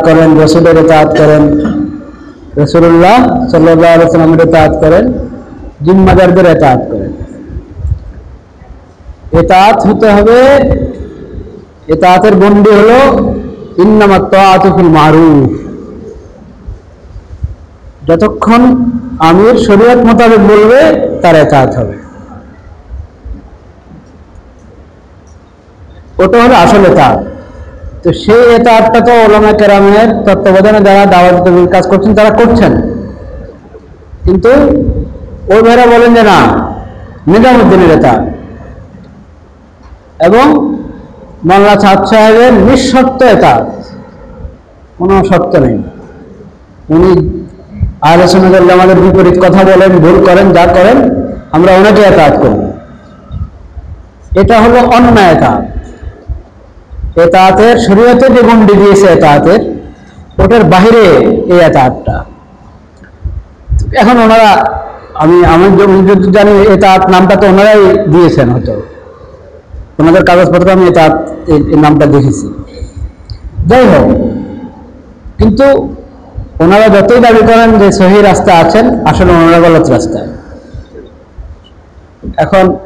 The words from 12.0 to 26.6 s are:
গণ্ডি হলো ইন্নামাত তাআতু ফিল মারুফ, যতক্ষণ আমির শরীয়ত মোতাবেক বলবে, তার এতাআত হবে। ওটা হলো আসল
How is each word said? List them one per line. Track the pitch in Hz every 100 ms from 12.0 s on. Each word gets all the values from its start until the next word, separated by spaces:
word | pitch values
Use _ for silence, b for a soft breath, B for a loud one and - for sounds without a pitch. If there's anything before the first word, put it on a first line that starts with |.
| 185 180 214 190
গণ্ডি | 202 208 208 202
হলো | 220 247 269 151 131 - - - - -
ইন্নামাত | 196 214 202 190
তাআতু | - 190 196 185 190 170
ফিল | 175
মারুফ, | 156 156 160 165 143 131 - - - - - - - - - - - - - - - - - - - - - - - - - 143
যতক্ষণ | 165 208 - 214 233 254 - - - - -
আমির | 165 180 226 247
শরীয়ত | - 202 233 247
মোতাবেক | 226 233 233 220
বলবে, | 196 208 214 262 320 - - -
তার | 175 -
এতাআত | - 143 127 127
হবে। | 104 101 - - - - - - - - - - - - - - - - - - - - - - - - - - 73 73 71 - - - - - - _ _ - - - - -
ওটা | 185 233
হলো | 240
আসল | 247